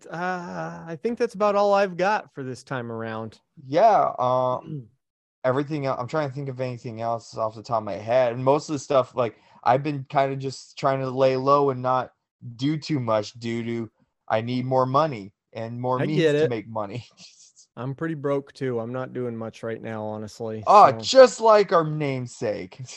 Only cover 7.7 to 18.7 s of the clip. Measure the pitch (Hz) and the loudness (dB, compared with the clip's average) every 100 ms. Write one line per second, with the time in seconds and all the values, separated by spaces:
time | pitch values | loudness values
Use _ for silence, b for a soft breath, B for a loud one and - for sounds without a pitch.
7.7 | 113 107 92 107 127 120 117 131 147 151 | -4 -4 -6 -2 0 2 2 2 2 0
8.7 | 143 - 139 120 117 117 b b b - | -6 0 0 2 0 -2 b b b 2
9.7 | 135 147 143 131 147 135 135 135 - - | 2 0 -6 -2 0 0 -2 -8 -10 -16
10.7 | - 139 135 131 127 131 131 131 143 139 | -2 0 0 -2 2 4 4 4 4 4
11.7 | 127 127 127 113 _ _ _ 120 117 139 | 0 0 0 -2 _ _ _ -16 -4 -2
12.7 | 156 - 143 117 110 101 120 117 117 117 | -2 -2 -2 2 0 0 -6 -6 -4 -4
13.7 | 117 110 _ _ _ - 113 117 127 127 | -6 -8 _ _ _ -4 -2 -2 -4 0
14.7 | 131 131 139 160 117 98 _ _ 113 113 | 2 2 2 0 -4 -12 _ _ -10 -10
15.7 | 120 127 127 147 156 156 147 151 113 110 | -6 -2 -2 0 2 2 2 0 -2 -6
16.7 | 110 98 120 - - - - - _ _ | -8 -6 -10 -14 -20 -20 -20 -20 _ _
17.7 | - 127 131 165 156 143 143 139 - 135 | -10 -10 -6 -8 -4 -2 -4 -6 -8 -4